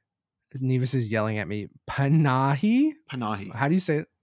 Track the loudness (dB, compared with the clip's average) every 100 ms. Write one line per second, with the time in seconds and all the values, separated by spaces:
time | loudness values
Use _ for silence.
0 | _ _ _ _ _ -6 -2 0 0 -2
1 | 0 0 0 -2 -4 -6 -8 -14 -8 -2
2 | 2 4 4 4 2 2 2 2 2 -2
3 | -10 -6 -4 -4 -8 -2 0 2 0 -4
4 | -6 _